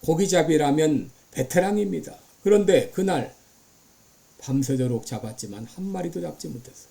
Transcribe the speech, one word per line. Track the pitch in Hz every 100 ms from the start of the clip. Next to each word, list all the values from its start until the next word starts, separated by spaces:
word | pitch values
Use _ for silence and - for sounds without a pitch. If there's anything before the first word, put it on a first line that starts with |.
고기잡이라면 | - 160 196 175 165 151 143 147 156 139 92 _ _
베테랑입니다. | - 131 180 185 208 202 170 151 - _ _
그런데 | - 208 196 170 -
그날 | - 190 165 117 - _ _ _ _ _ _ _ _ _ _
밤새도록 | - 135 131 131 127 117 -
잡았지만 | 113 113 113 104 101 113
한 | - 190
마리도 | 190 170 175
잡지 | 175 - 160
못했어요. | - - - -